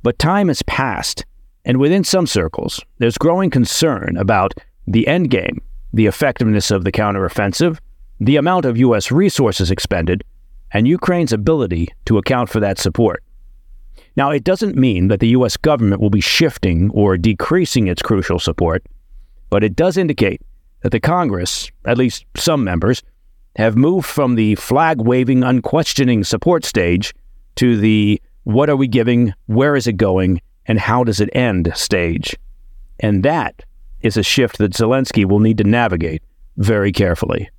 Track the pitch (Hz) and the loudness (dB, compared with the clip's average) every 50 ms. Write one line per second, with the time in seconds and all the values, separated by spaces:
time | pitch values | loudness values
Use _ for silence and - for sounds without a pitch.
0 | - 120 120 - - 156 185 202 202 175 143 - - - - - 135 131 98 - | 0 -2 -2 0 0 0 2 2 2 0 0 -2 -4 -6 -4 -4 -4 -4 -4 -6
1 | - - - - - - _ - - - _ _ _ - 123 127 139 151 175 101 | -8 -8 -10 -10 -14 -18 _ -20 -20 -20 _ _ _ -2 0 2 2 2 2 2
2 | - - - 185 - - - 104 85 80 - - - - - - - _ _ _ | 0 0 0 0 0 0 -2 -2 -2 -2 -4 -6 -8 -6 -8 -10 -16 _ _ _
3 | 120 117 117 - - 160 170 185 196 170 - 135 120 - - - 160 160 131 98 | -2 -2 0 0 0 0 2 2 0 0 2 0 0 0 0 0 0 0 0 -2
4 | - - 87 87 101 95 107 95 95 98 - - - - _ _ - - 95 113 | -4 -6 -4 -2 0 2 2 2 2 0 -4 -8 -20 -20 _ _ -8 0 0 2
5 | 110 - 151 180 175 135 131 95 - - - - - - - - - - - 110 | 2 2 0 0 0 0 0 0 0 -4 -6 -6 -12 -14 -16 -16 -14 -4 0 2
6 | 110 104 - - - 139 123 - 123 110 107 104 95 - 107 98 87 98 - - | 2 2 2 0 -2 -2 0 0 0 0 2 0 0 0 -2 0 0 -2 -2 0
7 | 107 104 101 98 95 - - - 104 101 90 - 165 175 160 - - - - _ | -2 -2 0 -2 -4 -2 -2 -2 -2 -2 0 0 0 0 0 -4 -12 -20 -20 _
8 | - - - - 107 110 143 147 139 170 185 185 160 131 117 113 131 123 117 104 | -20 -20 -10 -2 0 2 2 2 2 2 0 0 0 0 2 2 4 4 4 2
9 | - - 123 156 196 196 - - 139 110 90 - 95 85 95 - - - 98 87 | 0 0 0 2 2 2 2 2 0 0 0 0 0 -2 -2 -2 -2 -4 -2 -2
10 | 82 82 90 - - - - - - - - - - - - 101 110 131 170 180 | 0 0 -2 -2 -4 -12 -20 -20 -20 -20 -20 -20 -20 -6 -2 0 2 2 2 0
11 | - - 180 175 165 143 - 107 101 131 160 156 123 92 87 82 85 - - - | 0 -2 0 0 0 0 -2 -2 0 0 0 0 0 -2 -2 -4 -4 -4 -6 -14
12 | - - 113 104 - - 131 123 120 - - 113 104 101 95 - - 95 80 - | -2 0 0 0 2 0 0 0 0 -2 -2 0 0 0 -2 -2 -4 -4 0 2
13 | 120 104 85 - - _ - - - - - - _ - - - - - - - | 0 0 0 -2 -10 _ -20 -20 -20 -20 -20 -20 _ -20 -20 -20 -20 -20 -20 -20
14 | - _ _ - 139 139 151 143 110 180 185 180 226 202 - 135 131 131 101 90 | -20 _ _ -2 -2 0 0 -2 0 0 0 0 0 -2 2 2 2 2 2 2
15 | 87 98 107 95 - 113 120 127 123 113 - - - 156 151 123 117 101 98 98 | 2 2 2 2 2 2 4 4 2 0 -2 -2 0 0 2 2 2 0 2 2
16 | 107 104 98 104 87 - - - 170 151 - - - 95 87 82 90 101 - - | 0 2 2 2 0 0 0 0 0 0 0 -2 -2 0 2 2 0 0 2 2
17 | 101 101 92 90 85 113 104 - - - 151 185 175 - - 127 110 92 90 - | 2 2 2 2 2 0 0 0 -2 0 0 0 0 0 0 0 0 0 -2 -4
18 | - - 113 98 92 - 85 85 - - 76 - 90 82 82 - - - - - | -2 -2 0 -2 0 -2 -4 -2 -2 -4 -2 -2 -2 -2 -2 -4 -6 -10 -20 -20
19 | _ _ - - - _ - - - - - 101 104 214 - - 160 185 160 185 | _ _ -20 -20 -20 _ -20 -20 -8 -2 0 0 0 0 0 0 0 0 2 0
20 | 185 156 143 - 117 98 - - - - - _ _ _ _ _ - 98 - 110 | -2 -2 0 0 0 -2 -2 -6 -12 -20 -20 _ _ _ _ _ -8 -4 -4 -2
21 | - 151 170 180 175 131 98 90 90 - - - - - - _ - 117 120 120 | 0 0 0 0 -2 -2 -4 -4 -6 -6 -8 -10 -10 -14 -16 _ -4 -2 0 0
22 | 131 120 - - - - - - - 170 160 143 120 92 90 82 80 104 143 - | 0 -2 -2 -6 -16 -14 -10 -4 -2 0 0 0 0 -2 -2 0 0 0 -2 -2
23 | _ - _ _ _ _ _ _ - _ _ - 110 113 107 113 131 156 185 185 | _ -20 _ _ _ _ _ _ -20 _ _ -2 0 0 2 2 2 2 2 0
24 | 156 - - 147 143 127 123 113 110 107 104 - - - 127 139 165 160 160 123 | -4 -4 -4 -2 0 0 0 0 2 0 0 -2 -2 -2 0 2 2 2 0 0
25 | 113 117 123 127 127 117 135 127 127 127 127 123 107 - - 160 160 - - - | 0 0 2 2 2 2 2 2 2 2 0 0 0 0 -2 -2 -2 -2 -2 0
26 | 139 123 120 107 101 - - 87 - 170 180 160 - - - 113 90 85 87 92 | 0 2 2 0 0 -2 -4 -2 0 0 0 0 -2 -2 -2 0 0 2 0 0
27 | 104 - - - - - - - - - _ - 127 123 120 107 101 110 107 107 | -2 -6 -12 -16 -20 -20 -20 -20 -20 -18 _ 0 2 2 2 2 2 2 2 2
28 | 104 104 104 - - _ _ - - 117 107 123 147 151 147 135 139 127 110 127 | 2 2 0 -2 -4 _ _ -12 -6 -2 0 2 2 2 2 0 0 0 0 0
29 | 113 120 123 120 120 110 98 _ _ - 110 117 135 147 143 139 - 120 107 90 | 2 2 2 2 2 0 -2 _ _ -2 0 2 2 2 2 0 0 -2 0 0
30 | 110 98 92 95 92 92 92 85 _ _ _ _ _ - 110 107 - - 110 123 | 2 2 2 2 2 0 0 -2 _ _ _ _ _ -2 0 0 0 0 0 0
31 | 127 117 104 92 107 - - - 127 117 101 90 82 85 80 - - - 104 92 | 0 0 0 0 -2 0 0 0 0 0 0 0 -2 -2 -4 -4 -4 -2 -2 -2
32 | 87 82 82 - - - - - - - - - - - - - - - - - | 0 -2 -2 -4 -6 -8 -12 -12 -16 -20 -20 -20 -20 -20 -20 -20 -20 -20 -12 -4
33 | - 107 104 95 95 139 160 165 127 - - - - - _ - - - - - | -2 0 0 2 0 0 0 0 -4 -6 -8 -12 -20 -20 _ -20 -20 -20 -18 -4
34 | - 110 101 110 95 - - - 123 113 - - 107 98 90 - 117 110 127 135 | -4 -2 0 0 -2 0 2 2 0 0 0 0 -2 -2 0 0 0 0 2 0
35 | 131 - - 110 101 92 101 104 110 110 110 104 104 101 110 120 120 110 92 82 | -2 0 0 0 2 4 4 4 4 4 2 2 2 2 2 2 2 0 -2 -2
36 | 82 82 78 78 - _ _ _ - - - - 101 101 110 104 98 101 92 - | -4 -4 -6 -8 -10 _ _ _ -20 -18 -6 -2 0 0 2 2 0 0 0 0
37 | 98 92 85 - - - - - 98 - - | 0 0 0 -2 -2 -4 -4 -6 -6 -8 -14